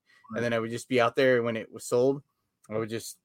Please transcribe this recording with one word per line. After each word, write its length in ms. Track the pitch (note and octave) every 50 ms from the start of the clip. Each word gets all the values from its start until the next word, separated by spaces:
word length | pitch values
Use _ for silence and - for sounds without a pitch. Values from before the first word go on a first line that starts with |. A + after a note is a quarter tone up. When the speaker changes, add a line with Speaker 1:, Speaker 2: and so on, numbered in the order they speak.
| _ _ _ _ _ -
Speaker 1:
Right. 60 | A2+
Speaker 2:
And 60 | A2+ A#2
then 100 | A#2+ A#2
I 60 | A2+
would 120 | A2+ A2+
just 180 | A#2 A2+ - _
be 100 | B2+ A#2+
out 160 | A#2 A#2 -
there 280 | D3 C3+ C3 B2+ A#2+ A#2
when 120 | A#2 A2+
it 160 | A2+ G2 -
was 140 | - A2 -
sold. 380 | - B2+ B2 B2 C3+ C#3 C#3+ - _ _ _ _ _ _ _ _ -
I 60 | G#2+
would 120 | A2 A2+ G#2+
just 280 | A2+ A2+ - - - _